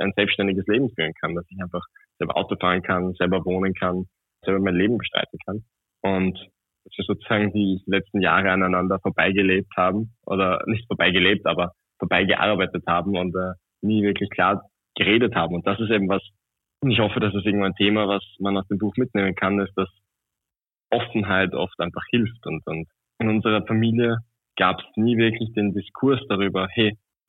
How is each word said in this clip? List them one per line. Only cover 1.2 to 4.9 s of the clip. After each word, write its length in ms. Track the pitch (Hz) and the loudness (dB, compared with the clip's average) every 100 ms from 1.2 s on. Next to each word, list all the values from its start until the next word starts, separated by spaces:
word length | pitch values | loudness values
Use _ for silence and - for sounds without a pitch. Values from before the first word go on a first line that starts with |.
kann, 140 | 78 | -6
dass 100 | 85 - | -6 -8
ich 100 | 95 | -10
einfach 220 | 90 90 - _ _ - | -8 -8 -10 _ _ -8
selber 180 | 82 82 | -4 -4
Auto 200 | 98 101 | -4 -2
fahren 240 | 90 90 | 0 0
kann, 300 | 90 90 92 | 0 -2 -2
selber 300 | 92 92 95 | 0 0 0
wohnen 300 | 90 92 95 | 0 0 -2
kann, 320 | 92 92 92 92 _ _ _ | -2 -2 -4 -6 _ _ _
selber 160 | - 98 | -2 0
mein 160 | 98 87 | 2 2
Leben 200 | 104 | 2